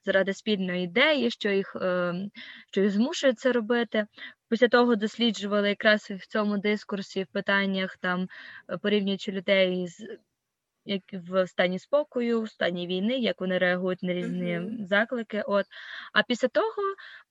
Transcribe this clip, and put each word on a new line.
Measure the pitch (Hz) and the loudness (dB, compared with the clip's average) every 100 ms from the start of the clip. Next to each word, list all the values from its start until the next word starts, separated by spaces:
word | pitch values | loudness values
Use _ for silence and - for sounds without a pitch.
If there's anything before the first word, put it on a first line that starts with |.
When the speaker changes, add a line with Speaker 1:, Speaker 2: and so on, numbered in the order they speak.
| 196 | 0
Speaker 1:
заради | 190 185 | 2 2
спільної | 190 - 208 185 180 | -2 -2 -2 0 -2
ідеї, | 180 175 294 294 233 | -2 2 2 4 0
що | - 208 | -2 0
їх, | 196 190 - | 0 -2 -4
ем, | 185 180 175 175 208 - - - - | -2 0 -2 -4 -8 -12 -18 -20 -6
що | - | 0
їх | 202 | 2
змушує | 196 254 349 277 | 2 0 2 2
це | 233 254 | 2 2
робити. | 240 214 240 233 214 208 - - - - | 2 2 0 0 -2 -4 -8 -20 -20 -4
Після | 226 240 | 2 6
того | 247 240 226 | 6 6 4
досліджували | 214 - 233 190 196 208 202 | 0 0 0 0 0 0 2
якраз | 202 220 214 - | 2 4 4 2
в | 196 - | -12 -6
цьому | 220 208 208 | -2 0 0
дискурсі, | 208 208 - 196 196 190 | 0 -2 -2 -8 -6 -6
в | 185 | -6
питаннях, | 202 196 196 196 190 190 - | -4 0 0 2 -2 -4 -4
там, | 185 180 185 - - - - | -4 -2 -4 -8 -18 -18 -10
е, | 180 | -4
порівнюючи | 208 208 196 196 - | 0 2 2 -2 -4
людей | 190 185 196 185 185 180 | -4 2 4 4 2 -4
з, | - 220 220 _ _ _ _ _ _ - | -10 -16 -16 _ _ _ _ _ _ -6
як | 196 - | -6 -6
в | 190 170 185 180 | -14 -2 0 0
стані | - 180 185 | 2 2 0
спокою, | - 285 - 254 233 233 | 0 0 0 -2 0 0
в | 220 | -2
стані | - 175 180 175 | -2 -2 -2 -4
війни, | 185 208 262 | -2 0 0
як | 214 - | -2 -2
вони | 185 185 | -2 0
реагують | 180 180 185 185 | 2 0 -2 -2
на | 180 | -2
різні | 180 175 180 175 175 | -2 -4 -4 -4 -4
Speaker 2:
Мгм. | 180 226 185 | -6 -8 -2
Speaker 1:
заклики. | 202 226 247 226 208 - | 0 0 -4 -6 -6 -2
От. | 202 190 - - - - | 0 -2 -8 -16 -16 -4
А | - | 0
після | - 247 254 | 0 0 0
того, | 294 440 440 392 392 - - - | 2 0 0 -4 -4 -12 -20 -20